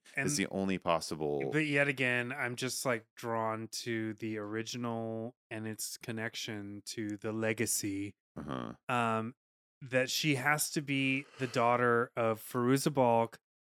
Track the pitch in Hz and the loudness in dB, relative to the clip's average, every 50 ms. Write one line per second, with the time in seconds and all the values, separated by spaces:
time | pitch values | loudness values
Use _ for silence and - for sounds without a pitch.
0 | _ - - - 139 - 147 95 95 - - 98 95 98 95 87 - 92 85 82 | _ -12 -6 -4 -2 0 0 0 0 0 -2 -2 0 0 -2 0 2 2 2 2
1 | - - 90 76 78 73 73 71 69 67 - 151 156 151 143 143 143 143 139 127 | 0 -2 -4 -2 -2 0 0 0 0 0 0 0 0 2 2 2 2 2 2 0
2 | 131 127 123 123 120 120 131 147 135 120 123 - 131 127 - - - 139 123 113 | 0 0 0 0 -2 -2 -4 -4 -4 -4 -4 -4 -4 -4 -4 -2 -2 0 -2 -2
3 | 107 _ _ - - 120 113 113 110 110 110 110 113 107 - - - 120 117 110 | -4 _ _ -10 -6 -4 -2 -2 -2 -2 -2 -4 -6 -8 -8 -8 -6 -4 -4 -2
4 | 110 110 107 107 117 110 107 107 104 104 107 113 113 113 - 123 120 120 117 113 | -2 -4 -6 -6 -6 -6 -6 -6 -6 -6 -4 -6 -4 -6 -6 -6 -4 -4 -4 -4
5 | 113 113 113 113 113 120 - _ _ - 117 113 110 110 107 - - - - - | -4 -4 -6 -6 -6 -8 -10 _ _ -12 -10 -8 -6 -6 -6 -6 -8 -8 -10 -10
6 | - - 117 110 110 117 - - - - 110 104 101 101 101 101 - - - - | -10 -8 -6 -4 -4 -6 -6 -6 -8 -6 -6 -8 -8 -8 -10 -12 -10 -10 -8 -6
7 | 113 104 107 107 - 113 107 110 110 110 113 107 117 104 - - - 104 98 98 | -4 -4 -6 -6 -6 -4 -2 0 0 0 2 2 0 0 0 0 -2 -2 -4 -4
8 | 101 104 - _ _ _ - - 73 76 69 64 60 55 - - _ - 131 120 | -6 -6 -8 _ _ _ -12 -10 -6 -6 -4 -4 -6 -6 -10 -10 _ -2 0 2
9 | 117 113 110 110 110 113 - _ _ _ _ _ _ _ _ - 147 127 123 127 | 2 2 2 0 -2 -4 -8 _ _ _ _ _ _ _ _ -18 -6 0 2 2
10 | 131 127 - - - 156 143 127 127 147 151 151 - - - 165 147 135 139 135 | 2 2 0 0 2 2 2 4 4 2 2 2 2 0 -2 -2 -2 0 0 2
11 | 135 135 135 135 135 - - - 135 123 - 127 117 120 120 120 123 120 120 117 | 2 2 2 0 -2 -6 -6 -4 -4 0 2 4 6 6 6 6 6 6 6 4
12 | 120 123 - - 117 113 110 110 - - - 127 120 123 135 135 - 165 147 135 | 2 2 0 0 2 2 2 0 -4 -4 -2 2 4 6 6 6 4 2 4 4
13 | 127 120 117 117 117 113 - - _ _ _ _ _ _ | 6 6 6 6 4 2 -2 -10 _ _ _ _ _ _